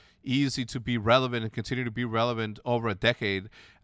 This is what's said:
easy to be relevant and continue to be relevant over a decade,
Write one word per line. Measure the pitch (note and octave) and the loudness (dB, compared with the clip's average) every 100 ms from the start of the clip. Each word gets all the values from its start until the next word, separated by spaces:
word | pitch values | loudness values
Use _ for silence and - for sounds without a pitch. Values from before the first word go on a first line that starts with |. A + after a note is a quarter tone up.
| - _ C3 | -20 _ 0
easy | C3 C#3 C3+ A#2+ | 2 2 0 -4
to | B2+ | -6
be | A2+ A#2+ | -2 0
relevant | G#2+ B2+ B2+ A#2+ | 4 4 4 -2
and | A2 | -4
continue | - G#2+ B2+ | -6 -6 -4
to | A#2+ | -4
be | A2 A#2+ | -4 -2
relevant | A2+ A#2+ A#2 A2 G#2 B2 | 0 0 0 -4 -6 -2
over | A#2+ A2+ | 0 0
a | F#2+ | 2
decade, | A#2 B2 G#2 G2 G2 - - _ | 2 2 0 -2 -6 -18 -20 _